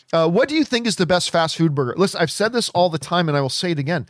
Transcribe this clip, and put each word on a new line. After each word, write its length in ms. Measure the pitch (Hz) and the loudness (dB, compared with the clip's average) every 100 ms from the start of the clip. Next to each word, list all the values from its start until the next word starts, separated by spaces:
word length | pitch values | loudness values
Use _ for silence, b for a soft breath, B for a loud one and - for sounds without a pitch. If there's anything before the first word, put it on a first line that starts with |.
| B | B
uh, 160 | 165 165 | 0 2
what 200 | 180 269 | 2 2
do 80 | 311 | 2
you 80 | |
think 240 | 285 240 233 | 0 0 -2
is 80 | 180 | -2
the 100 | 175 | 0
best 240 | 180 - | 0 0
fast 260 | 170 160 - | 0 0 0
food 160 | 165 | 0
burger? 220 | 143 123 160 | 0 -2 0
Listen, 240 | 190 - | 0 0
I've 120 | 165 | -4
said 200 | - 220 | 0 0
this 160 | 240 - | 0 -2
all 200 | 175 180 | 2 0
the 80 | 156 | 0
time, 300 | - 175 160 | -2 0 2
and 100 | 143 | 0
I 20 | |
will 80 | 135 | 0
say 220 | - 185 | -2 -2
it 80 | 156 | -2
again. 300 | 139 170 | -2 -4